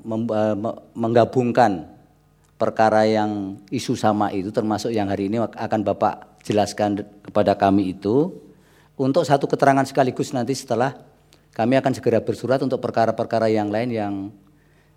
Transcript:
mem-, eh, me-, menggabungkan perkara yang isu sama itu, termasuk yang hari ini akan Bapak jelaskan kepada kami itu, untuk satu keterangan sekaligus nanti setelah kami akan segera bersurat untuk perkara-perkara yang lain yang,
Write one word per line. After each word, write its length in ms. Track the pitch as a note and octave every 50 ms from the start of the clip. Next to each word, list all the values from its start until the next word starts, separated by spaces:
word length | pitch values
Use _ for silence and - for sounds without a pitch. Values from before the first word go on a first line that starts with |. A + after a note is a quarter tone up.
| - A2+
mem-, 220 | A2 A2+ A#2 A2+ G#2+
eh, 240 | G#2+ G#2+ G#2+ G#2+
me-, 220 | G2+ G#2+ A2+ - - - - -
menggabungkan 880 | A2+ A#2 A2+ A#2 A#2+ A2+ - - C3 B2 A#2+ A#2 B2+ A#2+ G#2+ F#2+ E2+ - - - - _ _ _ _ _ _ _ _ _ _ _
perkara 480 | - - - A2 - A2 A2 G#2+ A2 A2
yang 560 | A2 A2 G#2+ G#2+ G#2+ G#2 G2+ G2 F#2+ G2 G2+ - -
isu 240 | C3+ B2 - - B2
sama 400 | A2+ - G#2+ G#2 G#2 G#2 G2 -
itu, 160 | G2 F2+ G#2
termasuk 400 | A2 B2 G#2+ G#2+ G#2+ G2 - A#2
yang 240 | A#2 G#2+ G2+ F#2+ G2
hari 160 | F#2+ G2 G2
ini 80 | A2
akan 480 | A#2 A2 G#2 - - A2+ G#2+ A2+ A2 G2
Bapak 560 | G2+ F#2+ - G#2+ G2+ - - - - _ _ -
jelaskan 640 | - G#2+ G#2 - G3+ - - G#2+ G#2 G#2 G2 G#2 - - - - -
kepada 240 | - G#2+ G2+ G2+ G2 -
kami 320 | G2+ G2 G2 G2+ G2 F#2 E2+
itu, 400 | - - G2+ A2+ C#3 D#3+ F#3+ - - - - - _ _ _ _ _ _ _ _
untuk 240 | - C3+ C3 C#3 F3
satu 240 | D#3 - D3 C3 -
keterangan 400 | C#3+ - C#3 - C#3+ C3+ C3+ C3+
sekaligus 480 | C3 - D3 C3+ B2+ B2+ - C#3 - C#3+
nanti 240 | B2 A#2 B2 C3+
setelah 400 | C3 - - A#2+ A2 B2 C#3 C3 - - - _ _ _ _ _ _ _ _ _
kami 240 | - A2+ A#2+ C3
akan 160 | C3+ C3+ C3+ C3
segera 320 | - - A#2+ A2 G#2+ -
bersurat 320 | - G#2 - - A2+ C3 C#3 D3
untuk 160 | C3 C3 -
perkara-perkara 720 | - - - A#2 A2+ A2 A2+ - A2+ - A#2 A2+ A2+ A2 A2
yang 160 | G#2+ G#2 G#2
lain 220 | G2+ A2 B2 B2+ A#2
yang, 220 | A2 G#2 G2+ G2+ G2 G2 G#2 - - _ _ _ _ _ _ _ _ _ _ _